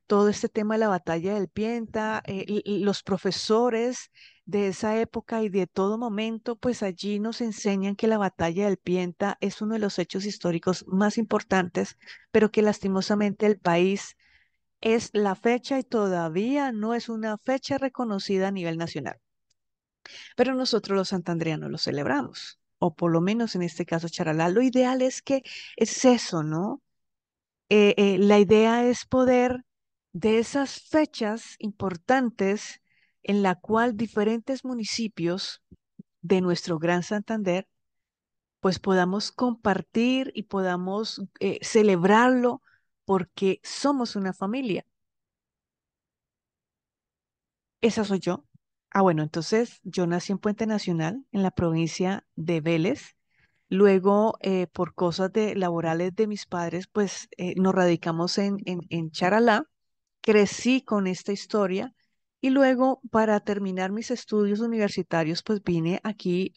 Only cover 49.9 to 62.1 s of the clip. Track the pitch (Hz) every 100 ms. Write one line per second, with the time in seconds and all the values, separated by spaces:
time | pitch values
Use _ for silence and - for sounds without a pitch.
49.9 | 185 175 175 - 190 208 208 220 208 -
50.9 | 165 160 240 - 202 185 - 170 160 165
51.9 | - 185 196 _ - 160 165 156 165 175
52.9 | 294 - _ _ _ _ _ - 190 202
53.9 | 190 190 202 220 - 196 185 175 - 175
54.9 | - 180 165 185 220 214 196 180 170 165
55.9 | 165 180 180 214 208 - 175 170 170 190
56.9 | 214 196 - - - 180 180 190 190 180
57.9 | 170 170 165 175 - 202 196 - 180 -
58.9 | 170 160 - 180 214 233 214 320 _ _
59.9 | _ _ _ - 214 196 - 240 262 -
60.9 | 208 190 180 - 202 - 214 190 185 254
61.9 | _ _